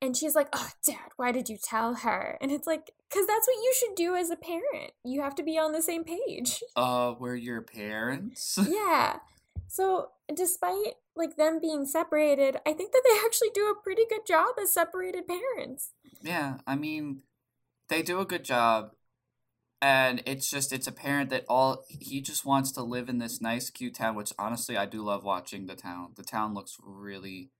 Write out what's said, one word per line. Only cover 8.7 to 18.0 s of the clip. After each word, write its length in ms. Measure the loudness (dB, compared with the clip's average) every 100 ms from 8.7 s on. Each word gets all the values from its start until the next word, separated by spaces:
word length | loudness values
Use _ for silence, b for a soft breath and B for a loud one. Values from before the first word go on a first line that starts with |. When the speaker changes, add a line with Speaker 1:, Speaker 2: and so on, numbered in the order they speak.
| 2 2 2 2 -2 b b b -12 -8
Speaker 1:
So 420 | -2 2 0 -2 _ -10
despite, 600 | -2 -2 0 -2 -2 -4 -6 _ -4
like, 200 | -2 2
them 240 | 2 4
being 260 | 0 -2 0
separated, 720 | 0 2 4 6 6 4 2 0
I 80 |
think 180 | -2 4
that 80 | 6
they 140 | 8 8 4
actually 240 | 2 2
do 160 | 2 2
a 60 | 0
pretty 280 | 0 2 2
good 180 | 0 2
job 300 | 4 4 2
as 100 | 0
separated 560 | 2 2 -2 -6 -6 -6
parents. 640 | -4 -4 -4 -8 -10 -12 -12 -20 -12
Speaker 2:
Yeah, 380 | -4 -2 -2 -4 -4
I 80 | -4
mean, 480 | -2 -4 -6 -8 -14 _ _ _ _ _ -4
they 120 | -2